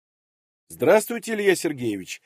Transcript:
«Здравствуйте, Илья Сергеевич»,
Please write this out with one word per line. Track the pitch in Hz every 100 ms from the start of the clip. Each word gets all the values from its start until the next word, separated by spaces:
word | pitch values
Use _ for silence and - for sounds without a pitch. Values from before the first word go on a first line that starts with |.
| _ _ _ _ _ _ _
«Здравствуйте, | 165 131 214 - 240 226
Илья | 220 202 170
Сергеевич», | 165 139 120 98 87 -